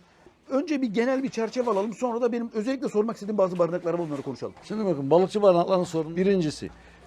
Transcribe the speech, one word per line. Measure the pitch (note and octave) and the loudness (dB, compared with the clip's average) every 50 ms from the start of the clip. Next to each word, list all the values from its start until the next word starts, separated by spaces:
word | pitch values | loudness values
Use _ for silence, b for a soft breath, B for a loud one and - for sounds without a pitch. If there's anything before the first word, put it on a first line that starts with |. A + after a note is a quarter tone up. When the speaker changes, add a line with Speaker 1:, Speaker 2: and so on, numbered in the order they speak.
| b b b b b b b b _ - | b b b b b b b b _ -4
Speaker 1:
Önce | C4+ C4 D#4+ D4+ D4+ C4+ | -2 -2 0 0 -2 -2
bir | C4 A3+ | -2 0
genel | F3+ - A#3 C4 C4 C4 | 0 0 0 2 0 0
bir | C4+ G#3+ | -2 -4
çerçeve | - A3+ A3+ G#3+ - B3+ A#3+ A#3+ | -4 -4 -4 -4 -2 -2 0 0
alalım, | G#3+ F#3+ G3+ A#3 | 0 0 0 -2
sonra | G#3 - B3+ B3 A3+ A#3+ | -4 -4 -4 -4 -2 0
da | B3 A#3 | -2 -2
benim | A#3 A#3+ A#3 A#3 - | -2 -2 -4 -4 -6
özellikle | A3 G3+ B3+ C4+ C4 - G3+ | -4 -2 -2 -4 -4 -4 -2
sormak | - G#3 G#3+ A#3 A3 | 0 0 0 0 -2
istediğim | - G3+ G3 G#3+ G3+ | -6 -6 -4 0 2
bazı | F#3+ F3+ F#3 F3+ | 2 2 2 0
barınaklar | F3 D#3+ E3+ F3 - E3+ E3+ | 0 0 0 -2 -2 -2 -2
var, | F3 | -2
onları | F3 D#3 C#3+ C3+ | -2 -4 -6 -6
konuşalım. | C3 C#3 B2 - B2 G2+ F#2+ - - | -6 -8 -8 -8 -10 -12 -12 -14 -12
Speaker 2:
Şimdi | - G3+ G#3+ A3 | -10 -6 -4 -2
bakın, | F#3+ D#3+ C#3 C#3 C3+ | -2 -2 -2 2 4
balıkçı | D3+ F3 F#3 F3 - G#3 | 4 4 4 4 2 4
barınaklarının | G#3 G3 F3 E3+ F3 F#3+ F#3+ F3+ F3+ | 6 6 6 6 4 2 2 0 0
sorunu | F3+ E3 D#3+ D#3 D#3 E3 | 0 -2 -4 -4 -2 -2
birincisi, | F3 F#3+ G3 G3+ F#3 E3 D3+ - - - - B B B B B B B | 0 2 2 4 2 2 0 -2 -6 -12 -14 B B B B B B B